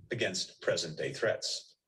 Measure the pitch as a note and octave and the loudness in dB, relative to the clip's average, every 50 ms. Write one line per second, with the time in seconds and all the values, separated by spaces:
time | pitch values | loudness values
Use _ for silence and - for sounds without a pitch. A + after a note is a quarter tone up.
0 | - - A#2+ A2+ A2 F#2+ F#2 F#2 - - - - - - - E2+ F2 E2 D#2 - | -8 -4 -2 0 0 0 0 0 -4 -4 -6 -4 0 2 2 2 2 -2 -2 -2
1 | C2+ C#2 - - A#2 G#2+ - - - - - - - - - _ _ | -2 -4 -2 2 2 2 2 2 0 -2 -4 -4 -6 -10 -20 _ _